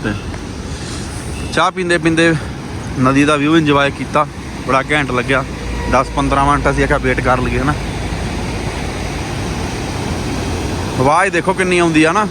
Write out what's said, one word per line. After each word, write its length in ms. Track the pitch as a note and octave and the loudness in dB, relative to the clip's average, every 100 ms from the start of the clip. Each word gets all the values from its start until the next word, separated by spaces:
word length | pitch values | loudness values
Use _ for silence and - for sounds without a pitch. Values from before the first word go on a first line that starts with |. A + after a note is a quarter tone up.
ਤੇ 80 | G#2 G2+ - - - - - - - - - - - - - | -4 -4 -6 -8 -8 -10 -8 -8 -8 -8 -8 -8 -6 -6 -2
ਚਾਹ 180 | B2 F3 | 2 2
ਪੀਂਦੇ 280 | F#3 F3 E3+ | 2 0 2
ਪੀਂਦੇ 360 | D#3+ E3 E3+ E3 - - - - - - | 4 4 4 4 -2 -8 -8 -8 -6 2
ਨਦੀ 240 | B2+ C3+ | 4 4
ਦਾ 120 | D3 D3+ | 4 4
ਵਿਊ 200 | C#3+ E3 | 4 4
ਇੰਜੋਏ 340 | D3+ C#3+ C#3 C3+ | 6 4 4 0
ਕੀਤਾ, 280 | B2+ D3 C#3+ - - - - | -2 0 0 -4 -10 -8 0
ਬੜਾ 140 | C3 C3+ | 0 2
ਘੈਂਟ 200 | D3+ C3+ | 0 2
ਲੱਗਿਆ। 340 | B2 B2 C3+ B2+ - - - - | 0 2 0 0 -6 -6 -4 2
ਦਸ 140 | B2+ C3 - | 2 2 0
ਪੰਦਰਾਂ 300 | C#3 C#3 C#3 | 2 2 4
ਮਿੰਟ 240 | C#3+ C#3+ | 4 2
ਅਸੀਂ 140 | C#3 | 2
ਆਖਿਆ 140 | C#3 C#3+ | 2 2
ਵੇਟ 220 | C3 B2 | 2 0
ਕਰ 200 | B2+ B2+ | 2 2
ਲਈਏ, 180 | B2 B2 | 2 0
ਹਨਾ। 160 | C3+ D3 - - - - - - - - - - - - - - - - - - - - - - - - - - - - - - - - | 0 0 -4 -6 -4 -4 -4 -4 -4 -4 -4 -4 -6 -4 -4 -4 -6 -4 -4 -4 -4 -4 -4 -4 -4 -4 -2 -2 -2 -2 -2 -2 -2 0
ਆਵਾਜ਼ 320 | C3 D#3+ F#3+ | 2 2 2
ਦੇਖੋ 200 | E3+ F3+ | 0 -2
ਕਿੰਨੀ 260 | F#3 F#3 F3 | 0 0 2
ਆਉਂਦੀ 260 | E3+ D#3 | 4 4
ਆ 80 | D#3 | 4
ਨਾ 140 | G3 G3+ | 2 -2